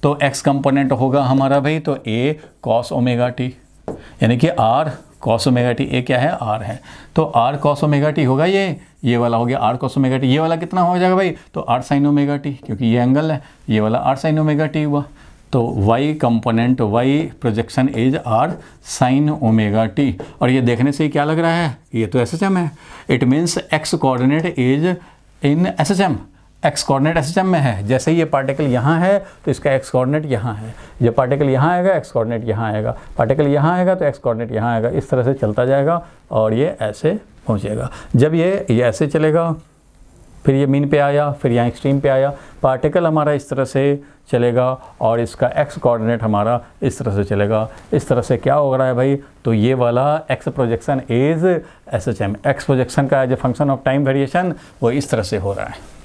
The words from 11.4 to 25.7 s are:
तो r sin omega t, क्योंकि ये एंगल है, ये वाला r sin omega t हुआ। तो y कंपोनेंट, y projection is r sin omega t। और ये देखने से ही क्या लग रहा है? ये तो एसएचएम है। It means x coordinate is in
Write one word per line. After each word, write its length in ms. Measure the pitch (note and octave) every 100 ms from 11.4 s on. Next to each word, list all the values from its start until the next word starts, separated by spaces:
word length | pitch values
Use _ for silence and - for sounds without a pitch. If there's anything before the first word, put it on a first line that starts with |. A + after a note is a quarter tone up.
| -
तो 120 | - -
r 100 | A#2+
sin 240 | C3 C#3+ C#3+
omega 320 | D3 C#3+ C#3+
t, 80 | C#3+ C3+ -
क्योंकि 200 | G#2 A#2
ये 140 | A#2+
एंगल 300 | B2 C3+ D#3
है, 100 | D#3 - - -
ये 100 | A2
वाला 240 | G#2+ A2+ -
r 100 | C3+
sin 200 | D#3+ D#3
omega 320 | D#3 D3 D#3
t 100 | D3+ D3+
हुआ। 180 | D3 C#3+ - - - -
तो 120 | C3 A#2 - G2+
y 260 | A2+ D3 D3+
कंपोनेंट, 600 | C3+ A#2 A2 A2+ A#2+ B2+
y 600 | A2+ A2 B2+ C#3+ E3 -
projection 500 | B2 G#2+ A2+ - C3 A#2+
is 240 | B2 C#3 - A2
r 120 | D3 E3+ - - -
sin 420 | - B2+ C3 D3+ D3+
omega 460 | A2+ A2 G#2 G#2+ A2 G#2
t। 120 | C#3+ F#2 - -
और 100 | B2
ये 100 | C3
देखने 320 | A#2+ A#2+ C3
से 120 | C#3+
ही 60 | D#3
क्या 140 | D3+
लग 140 | D3 D#3+
रहा 140 | E3
है? 240 | E3 E3+ A#2+ _
ये 120 | A#2 G#2+
तो 120 | B2+
एसएचएम 380 | A#2+ - G3 F#3
है। 140 | E3+ - - - -
It 120 | C3
means 340 | B2 C3+ E3 - -
x 200 | D#3 D#3 D3
coordinate 560 | D3+ B2+ B2+ D3+ E3+ D#3+
is 320 | B2 C#3 E3+ F3+ - - _ _
in 280 | C#3+ D3 F3